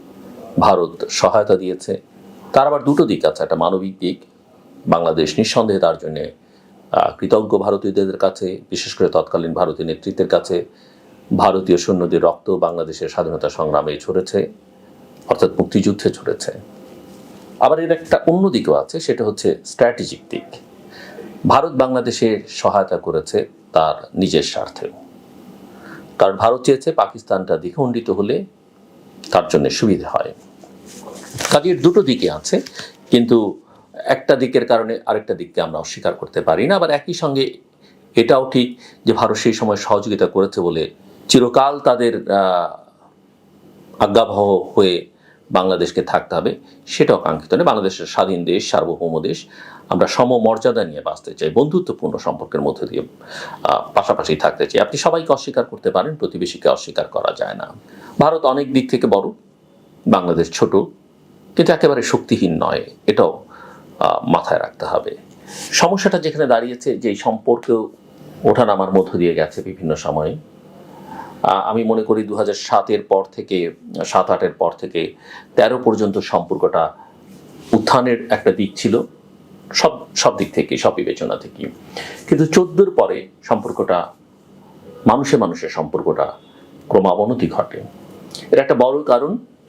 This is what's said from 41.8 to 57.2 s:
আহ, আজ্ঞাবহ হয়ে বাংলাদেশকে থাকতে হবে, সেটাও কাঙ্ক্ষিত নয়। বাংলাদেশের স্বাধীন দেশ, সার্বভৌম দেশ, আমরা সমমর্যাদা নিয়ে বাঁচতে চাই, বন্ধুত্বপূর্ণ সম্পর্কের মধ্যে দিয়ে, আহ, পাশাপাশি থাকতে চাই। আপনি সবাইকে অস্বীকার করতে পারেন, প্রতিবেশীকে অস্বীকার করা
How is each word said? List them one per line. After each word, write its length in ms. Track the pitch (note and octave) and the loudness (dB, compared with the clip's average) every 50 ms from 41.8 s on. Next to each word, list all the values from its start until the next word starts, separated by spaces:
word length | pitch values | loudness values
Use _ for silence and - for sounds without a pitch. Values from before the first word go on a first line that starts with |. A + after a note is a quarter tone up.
| - C#3 B2 A#2+ A#2+ A#2 - - A#2 - | 2 2 2 4 2 0 0 -2 -2 0
আহ, 380 | G2 G2 F#2+ F#2+ F2+ F2 E2+ D#2+ - - - - _ _ _ _ _ _ _ _ _ _ _ _ _ _ _ - - - - - - - A#2 | 2 2 2 2 2 0 -2 -4 -6 -12 -20 -20 _ _ _ _ _ _ _ _ _ _ _ _ _ _ _ -20 -20 -20 -20 -20 0 0 0
আজ্ঞাবহ 360 | G2+ G#2 A2+ A2+ G#2+ G2+ G#2 G2+ G2+ G2 F2+ - - - | 4 4 4 4 4 2 2 4 4 4 2 0 0 2
হয়ে 200 | A2+ G2 F#2 F2+ E2+ - - _ _ _ _ _ _ _ _ | 4 4 4 2 0 -4 -10 _ _ _ _ _ _ _ _
বাংলাদেশকে 500 | - F#2 F#2 F#2+ F2+ F2 E2+ E2 - - | 0 2 2 2 2 0 0 0 0 -4
থাকতে 320 | - - - F2+ - - F2 | -2 0 -2 -2 -2 -2 -4
হবে, 160 | E2 F2 - - - - - - - _ | -2 -2 -2 -6 -6 -14 -20 -20 -20 _
সেটাও 320 | - - - A2 - A2+ | -12 0 0 4 4 4
কাঙ্ক্ষিত 360 | - - - D#2+ D#2+ - - - | 2 2 -2 -4 -4 -2 -2 0
নয়। 100 | C#4 F3 | 2 2
বাংলাদেশের 420 | D#3 A#2 G#2+ G2 F#2+ - - E2+ | 2 2 2 0 -2 -4 -6 -12
স্বাধীন 400 | - - - F#2+ F#2+ F#2+ F2 E2+ | -6 -2 0 0 0 0 -4 -2
দেশ, 160 | E2+ F2 G2+ - - | -2 -2 -2 -2 0
সার্বভৌম 420 | - - - E2+ D#2+ - F2 E2+ D#2+ D#2+ | 0 0 0 0 -4 -4 -4 -4 -4 -2
দেশ, 240 | D#2 - - - - - - - - - - - - - | -4 -4 -6 -8 -10 -20 -20 -20 -20 -20 -20 -20 -6 -4
আমরা 180 | F2 F2+ G2+ | 0 0 2
সমমর্যাদা 760 | - - - B2+ B2 B2+ A#2 A2 A2 A2+ G#2+ - B2+ A#2 A2+ G2 | 2 2 2 2 2 2 2 2 2 0 2 0 0 0 0 -4
নিয়ে 180 | E2 D2+ D2 | -4 -6 -8
বাঁচতে 320 | - D#2+ D2 - - - - | -8 -8 -8 -8 -14 -16 -8
চাই, 160 | - D#2+ D#2 | -4 -4 0
বন্ধুত্বপূর্ণ 680 | D#2 A2+ C#3 D3+ F3 F#3 F3+ - - - - D#2 - | 2 2 2 2 0 -2 -2 -2 -6 -6 -6 -6 -6
সম্পর্কের 440 | D#2 - D#2+ - - - - - D2+ | -4 -6 -6 -6 -6 -10 -6 -6 -4
মধ্যে 260 | C#2+ C#2 C#2 - - | -2 -4 -4 -6 -8
দিয়ে, 160 | - - - - - - - - - - - - - - - - | -8 -6 -8 -8 -10 -18 -20 -20 -18 -16 -16 -14 -14 -16 -4 -2
আহ, 280 | - - - - - - | 0 0 0 -2 0 0
পাশাপাশি 420 | G2+ - - G2+ - - - D#2 | 0 2 2 -2 -2 0 -2 -2
থাকতে 280 | D#2 - D2+ - - C#2+ | 0 0 0 0 0 -4
চাই। 140 | - - G2+ | 0 0 0
আপনি 160 | G2 - - | 0 0 -2
সবাইকে 360 | C#3+ - D#3+ E3 E3 D#3+ D#3+ C#3+ | -2 0 0 0 0 0 0 -2
অস্বীকার 320 | C3+ - C#3 - C3 A#2+ | -2 -2 -4 -4 -4 -4
করতে 240 | - - - - - | -4 -10 -4 -4 -2
পারেন, 240 | - F#2 - D3+ D#3 | -2 0 -2 -2 -4
প্রতিবেশীকে 540 | D3+ G#2 - - F2 F2+ E2+ - - - C#2+ | -6 -6 -6 -4 -6 -6 -6 -8 -2 0 0
অস্বীকার 380 | B1+ - - - - - - | 0 0 -4 -8 -6 -6 -6
করা 240 | - - - | -4 -6 -4